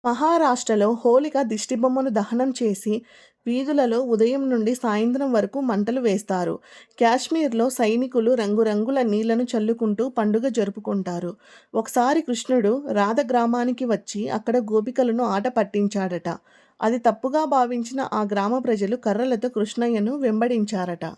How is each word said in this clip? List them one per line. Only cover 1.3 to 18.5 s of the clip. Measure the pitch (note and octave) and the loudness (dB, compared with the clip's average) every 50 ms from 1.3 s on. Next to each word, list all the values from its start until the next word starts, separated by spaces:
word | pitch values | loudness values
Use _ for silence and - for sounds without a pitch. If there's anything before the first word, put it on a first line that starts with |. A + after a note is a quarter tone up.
| - - | 0 -2
దిష్టిబొమ్మను | C#4 A3 G#3+ G#3+ - - B3+ A3+ A#3+ C4 B3+ C4 C4 C4+ | -2 0 -2 -4 -4 -4 -2 0 0 0 2 0 0 0
దహనం | G#3+ G#3+ G3+ - A#3 A#3+ B3+ C4+ | 0 -2 -2 -2 -2 -2 0 -2
చేసి | B3 - A#3+ G#3+ G3 - - G#3+ G#3 A#3 - _ - - - _ _ _ _ | -2 -2 -2 -2 -2 -2 -2 -4 -4 -4 -6 _ -20 -20 -20 _ _ _ _
వీధులలో | A#3 A#3+ B3+ C4+ C#4 D4+ C#4+ C4 - A3+ A#3+ | -4 -2 -2 -2 0 2 2 2 2 2 0
ఉదయం | C4+ A#3+ A#3 G#3+ A3 A#3 C4 C#4 C4+ C4 | 0 0 2 2 4 2 2 0 0 0
నుండి | B3 A#3 G#3+ A3 B3 | 0 0 0 0 -2
సాయంత్రం | B3 - A3+ G#3 G#3+ A3+ A#3+ B3 C4+ C#4+ C4+ | 0 -2 -2 0 0 0 0 0 0 0 0
వరకు | A#3+ G#3+ G3+ G3+ - C#4 | 2 0 0 0 -4 -4
మంటలు | C4+ B3 G#3 G3 G3+ A3+ A#3+ C4 | -2 0 0 0 0 0 -2 0
వేస్తారు. | B3 A3 F#3+ F#3+ - - F#3+ F3+ F3 E3 E3 - _ - - - - _ _ - | 0 0 0 0 -2 -2 -2 -2 -2 -2 -4 -8 _ -20 -20 -20 -20 _ _ 0
కాశ్మీర్లో | A#3+ A#3 A#3+ B3+ B3+ - D#4+ E4 D#4 C#4 A#3 A3+ A3+ C4 | 2 2 2 0 0 -2 0 0 0 0 2 0 0 0
సైనికులు | - - A#3+ G#3+ A3 A#3 C4 B3+ C4 B3 A3 A#3 | 0 0 0 2 2 0 -2 0 0 0 2 4
రంగురంగుల | B3+ A#3 G#3+ G3+ G#3 A3 A3+ A3 G#3 G#3 A3 A#3+ C4+ C#4 | 4 4 2 2 2 2 2 2 2 0 0 0 0 0
నీళ్లను | B3 A3 G3+ G#3+ A3+ A3+ A3+ A#3 | 2 2 2 0 2 2 2 0
చల్లుకుంటూ | B3+ A#3+ - A3+ G#3+ A3 A#3 A#3 A#3 G#3+ G#3 G3+ A#3+ C4+ | 0 0 0 0 0 0 0 0 0 0 0 0 -2 -2
పండుగ | B3+ A#3 A3 G#3+ G#3+ A3 A#3 C4+ | 0 0 0 2 2 2 0 0
జరుపుకుంటారు. | A3+ A#3+ G3+ G3 G3 A3 G#3 G#3+ G3+ G3 F3+ F#3 F3 F3 F3+ F3 - _ _ - - - _ _ - | 0 0 -2 -2 -4 -8 -6 -4 -4 -4 -4 -4 -6 -6 -6 -8 -10 _ _ -20 -20 -20 _ _ -4
ఒకసారి | A3 A3+ A3+ - B3 A#3+ C4 D4+ E4 | -4 -4 0 0 2 2 4 2 0
కృష్ణుడు | D#4 - B3 A3+ - - B3+ B3+ G3+ G3+ A#3 C#4 D4 C4 | 0 -2 -4 -4 -2 0 2 2 4 2 0 0 -2 -2
రాధ | A3 G#3 G3+ G#3 A3+ D4 | 0 0 0 2 2 0
గ్రామానికి | D4 A#3 C4 A#3+ A#3 A#3 A#3 A#3+ A#3+ B3+ B3 A#3+ B3+ | 0 2 2 2 2 2 0 0 0 -2 -2 -2 -2
వచ్చి | A#3+ G#3+ F3+ - - - G3+ G#3+ C4 | -2 -2 -2 -2 -8 -8 -6 -4 -4
అక్కడ | - G#3+ - - A3+ B3 | -4 -4 -2 0 0 0
గోపికలను | A3+ G#3+ G#3+ G#3+ G#3+ B3+ B3+ - B3+ A#3+ A3+ A#3+ B3 | 0 2 0 0 0 0 0 0 0 2 2 0 0
ఆట | G#3+ G3 G3+ G3+ B3+ | 0 -2 -2 -2 0
పట్టించాడట. | A#3 A#3 G3+ G3+ - G#3 G3+ G3+ G#3 G3 F#3+ F#3 F3+ E3+ - F3 E3 - _ _ _ _ _ _ _ _ | 0 0 -2 0 0 0 0 0 0 -2 -4 -2 -4 -6 -6 -6 -8 -8 _ _ _ _ _ _ _ _
అది | - A3 A#3+ B3 | -2 0 0 2
తప్పుగా | A#3 A#3 G#3+ A3 - C4 C4+ D#4 D#4 | 2 2 0 2 -4 0 0 0 0
భావించిన | C#4 C#4+ C4 B3 A#3+ B3 A#3+ A#3 A#3 B3+ C4+ C4 - | 2 2 2 2 2 0 -4 -4 -6 -6 -6 -6 -4
ఆ | - G#3+ | -2 -4
గ్రామ | G#3+ G3+ G#3 G3+ G3 G#3 | -2 -2 -2 -2 0 0